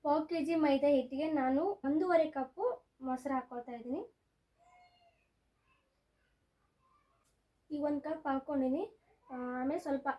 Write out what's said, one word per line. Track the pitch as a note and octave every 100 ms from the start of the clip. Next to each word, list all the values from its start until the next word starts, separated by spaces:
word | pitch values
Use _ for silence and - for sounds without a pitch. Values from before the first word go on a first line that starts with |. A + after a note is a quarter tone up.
ಪಾವು | D4 D4+ D#4
ಕೆ | E4+
ಜಿ | D#4+
ಮೈದಾ | E4 D4+ C4+ C#4+
ಹಿಟ್ಟಿಗೆ | C#4+ B3+ C4+ D#4
ನಾನು | D4+ C4 C4+ F#4 G4+
ಒಂದೂವರೆ | C4+ D4+ F#4 E4 D#4
ಕಪ್ಪು | C#4+ C4 - A#4+ - _ _
ಮೊಸರು | C4 B3+ C#4
ಹಾಕ್ಕೊಳ್ತಾ | C4 - A#3+ A#3+
ಇದ್ದೀನಿ. | A#3+ A#3+ D4+ A#4+ _ _ _ _ _ _ F5+ F5+ F5+ F5 E5 _ _ _ _ _ _ _ _ _ _ _ _ _ _ _ _ _ _ _ _ _ _ _ _ _
ಈಗ | D4+
ಒಂದ್ | D4 D4
ಕಪ್ | D4+ D#4+ D4
ಹಾಕ್ಕೊಂಡಿನಿ, | C4+ C4+ C#4 C4 C#4+ G#4+ - _ _ -
ಆ, | B3+ B3 B3+
ಆಮೇಲೆ | C4 D#4+
ಸ್ವಲ್ಪ | D#4 C#4 C#4